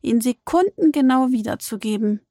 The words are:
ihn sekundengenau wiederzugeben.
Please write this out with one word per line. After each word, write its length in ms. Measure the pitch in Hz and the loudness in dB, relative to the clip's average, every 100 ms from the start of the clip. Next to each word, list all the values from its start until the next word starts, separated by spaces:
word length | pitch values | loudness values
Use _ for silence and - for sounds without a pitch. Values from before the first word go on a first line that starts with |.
ihn 200 | - 233 | 0 0
sekundengenau 1080 | 240 240 - 339 381 - 330 294 262 254 254 | 0 -4 -2 0 0 2 0 4 2 2 2
wiederzugeben. 880 | 247 208 - - 208 214 208 214 208 _ | 0 -2 -8 -8 -8 -4 -2 -2 -4 _